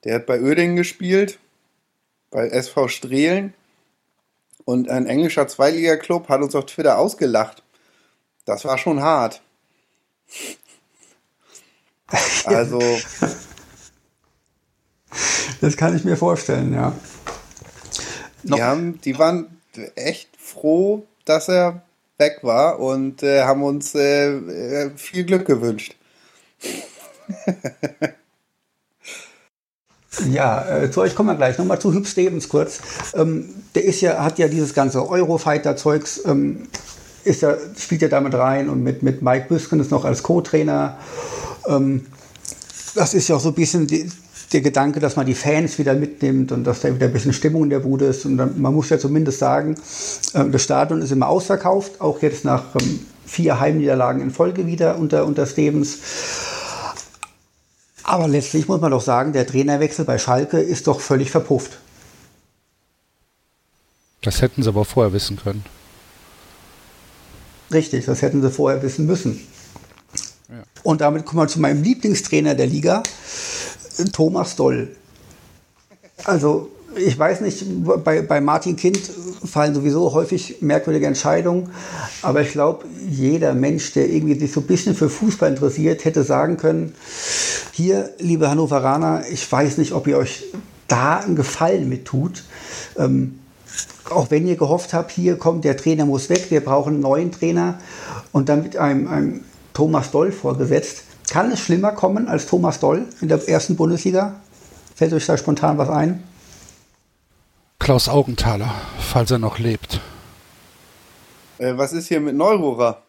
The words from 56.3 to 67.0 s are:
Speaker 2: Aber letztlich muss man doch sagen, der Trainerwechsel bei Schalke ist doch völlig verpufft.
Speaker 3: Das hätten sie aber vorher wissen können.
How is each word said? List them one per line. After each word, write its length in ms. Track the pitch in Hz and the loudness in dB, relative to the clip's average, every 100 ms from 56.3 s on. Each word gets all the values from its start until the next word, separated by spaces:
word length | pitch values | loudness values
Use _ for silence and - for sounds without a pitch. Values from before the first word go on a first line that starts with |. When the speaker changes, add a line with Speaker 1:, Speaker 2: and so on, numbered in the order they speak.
| - - - - - - - - - - _ _ _ _ _ _ _ - | -8 -8 -10 -10 -10 -10 -12 -16 -16 -18 _ _ _ _ _ _ _ -2
Speaker 2:
Aber 220 | 185 160 | 0 2
letztlich 400 | 143 135 156 151 | 0 0 -2 0
muss 140 | 190 | 0
man 100 | 160 | 2
doch 100 | 131 | 0
sagen, 300 | 113 120 139 | 2 0 2
der 160 | 143 123 | 0 0
Trainerwechsel 560 | 127 139 143 151 - | 0 2 2 0 -2
bei 140 | 156 117 | -2 -2
Schalke 420 | - 127 147 - | 2 0 2 0
ist 280 | - 170 - | 0 0 0
doch 120 | 135 | 0
völlig 320 | - 135 135 | 2 0 2
verpufft. 480 | 165 160 131 - - - - - - - _ _ _ _ _ _ _ _ _ _ _ _ _ _ _ _ _ _ _ | 0 2 0 -2 -16 -20 -20 -20 -20 -20 _ _ _ _ _ _ _ _ _ _ _ _ _ _ _ _ _ _ _
Speaker 3:
Das 200 | - - | -2 2
hätten 200 | 127 - | 0 2
sie 60 | 113 | 0
aber 160 | 104 | 2
vorher 300 | 104 - 110 | 0 2 2
wissen 240 | 95 - 98 | 2 -2 -6
können. 260 | - 101 101 - - - - - - - - - - - - - | -6 -8 -10 -20 -20 -20 -20 -20 -20 -20 -20 -20 -20 -20 -20 -20